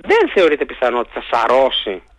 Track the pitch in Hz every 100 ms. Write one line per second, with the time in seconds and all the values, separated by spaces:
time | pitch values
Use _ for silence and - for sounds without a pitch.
0 | 196 440 339 208 165 147 139 - 123 120
1 | 113 120 - 120 117 127 131 - 107 92
2 | -